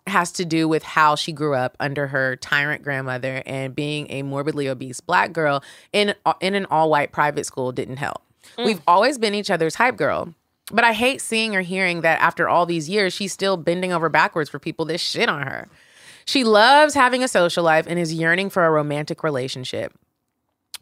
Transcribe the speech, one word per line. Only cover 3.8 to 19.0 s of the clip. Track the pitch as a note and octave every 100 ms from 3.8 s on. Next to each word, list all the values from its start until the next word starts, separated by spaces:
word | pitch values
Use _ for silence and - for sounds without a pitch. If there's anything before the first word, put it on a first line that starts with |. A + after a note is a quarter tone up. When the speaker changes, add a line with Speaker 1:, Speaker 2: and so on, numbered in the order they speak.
| D3 D3+ D3
Speaker 1:
a | C3+
morbidly | C#3 C#3 C#3+ D3 C3+
obese | B2+ C3 B2+
Black | - F3+ G#3
girl | E3 D3+ C#3 - - _
in, | G#3 G3+ G3+ D#3+ -
in | F#3
an | G3+ F#3+
all-white | D#3 D#3+ D3 C#3+
private | - D3 D3 -
school | - B2+
didn't | B2+ A#2+ C3
help. | C3 - _ _ - -
Speaker 2:
Mm. | A#3
Speaker 1:
We've | F#3+ D#3+
always | F3+ A#3+ C4+
been | G#3+
each | G3+ G3+
other's | F3 D#3+
hype | - B3 A3+
girl, | C#3 E2+ E3+ - _ _ -
but | G#3
I | A#3
hate | G#3+ B3 C4+
seeing | - A3 A3 G3
or |
hearing | F3 F#3+ F#3 E3+
that | E3 D#3
after | E3+ - D#3
all | E3 E3+
these | E3+ D3+
years, | G#3 F#3
she's | - G3
still | - G3 F#3
bending | D#3 F3 F#3
over | F3 D#3+
backwards | D3+ F#3+ E3+ C#3+
for | C#3+
people | E3 D3+ D#3
that | E3+
shit | - - A3+
on | D#3
her. | C3+ A#1 - _ _ _ - -
She | - C#4
loves | A#3 G#3 A#3 C#4+ D4+
having | C#4+ B3+ B3+
a | B3+
social | G3 F3 F3+
life | E3 D#3+ D#3+
and | E3+
is | E3
yearning | E3 E3 F3 G3
for | F#3+ E3
a |
romantic | D#3 D3 D3